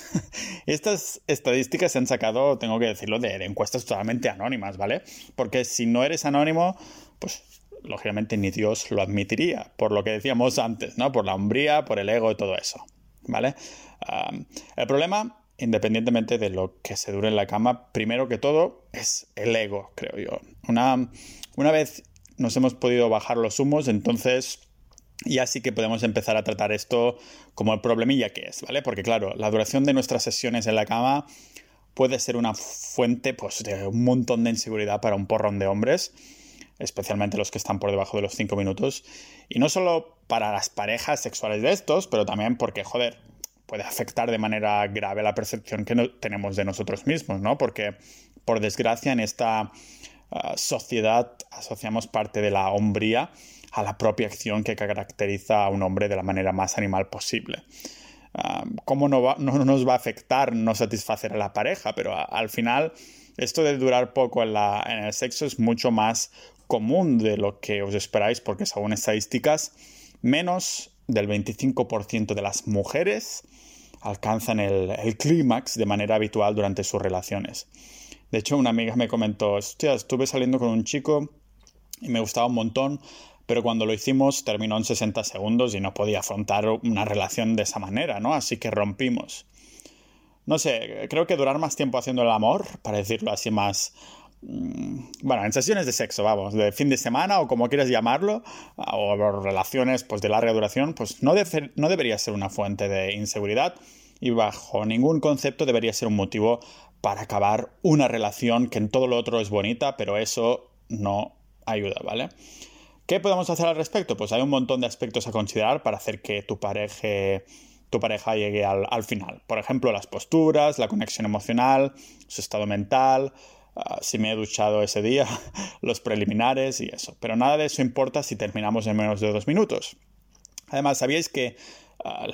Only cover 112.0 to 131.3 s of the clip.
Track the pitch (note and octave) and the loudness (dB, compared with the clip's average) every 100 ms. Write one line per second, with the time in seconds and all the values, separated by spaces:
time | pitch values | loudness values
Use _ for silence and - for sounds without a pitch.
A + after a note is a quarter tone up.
112 | - A2 D3+ - - - - - - _ | -6 -6 -6 -10 -20 -20 -20 -20 -20 _
113 | - F3+ F#3+ F#3 F3+ E3 E3+ D#3 D#3 G#3+ | -2 0 2 2 0 0 2 0 -2 -2
114 | E3+ G#2 G#2 A2+ C#3 C3+ B2+ C3 A#2+ - | -2 -4 0 0 2 2 2 0 -2 -4
115 | A#2+ A#2+ A#2 A2 G2+ A2+ G#2+ D3 A#2+ G#2 | -4 -4 -2 -2 -2 0 2 2 0 -2
116 | - G#2 - G#2 - G2+ G#2 G2+ G#2 - | -4 -8 -4 -6 -4 -6 -4 -4 -4 -4
117 | A2 G2+ G2 G2 - - - _ - A#2 | -2 0 2 0 -4 -20 -20 _ -4 -2
118 | A2+ G#2 - A2 G#2 G#2 G2+ G2 G2+ A#2 | -2 -2 -2 0 0 0 2 2 0 -2
119 | G#2 G#2+ F2+ - - A2 G2+ C3+ B2 G2+ | -2 -6 -6 -12 -6 -6 -2 0 0 0
120 | - G2 - E3 D#3+ D3+ D3 C#3+ A2 G#2 | -4 -10 0 4 6 6 4 2 -2 -2
121 | G#2+ - G#2+ G#2 - A#2 B2+ C3+ C#3 - | -4 -4 -2 -2 0 2 6 6 4 -2
122 | - - - - - G#2+ G#2 G2+ G2+ C3 | -20 -20 -16 -10 -6 -4 -2 -2 2 4
123 | C3 C3 C3+ - - - _ - - - | 6 4 2 -6 -20 -20 _ -10 -8 -8
124 | - A2 G#2+ A2 G#2+ - G#2+ G#2+ G#2 G#2+ | -4 -2 0 -2 -4 0 2 2 2 0
125 | G#2+ C3+ C3 A#2+ - - - - - A#2 | 2 2 2 -2 -12 -12 -12 -6 -4 -4
126 | - G#2+ G2+ G#2+ A#2+ C3+ C3+ B2 - - | -2 -2 0 2 2 2 -2 -4 -8 -10
127 | - - A#2 A2+ B2+ D3+ D3+ - B2+ B2 | -14 -10 -4 0 2 2 0 0 -2 0
128 | C3+ D3 C#3 G#2+ G#2 G#2+ G#2 A2+ A2 G#2+ | 0 0 -4 -4 -4 -2 0 0 0 0
129 | G#2+ G#2 G#2+ G#2 G#2 E3 G#3+ A2+ - - | 0 0 0 0 0 0 2 -2 -6 -16
130 | _ _ _ _ - - - C#3 C#3+ C3+ | _ _ _ _ -20 -20 -8 -2 0 2
131 | C3 D#3 D#3+ | 2 0 -2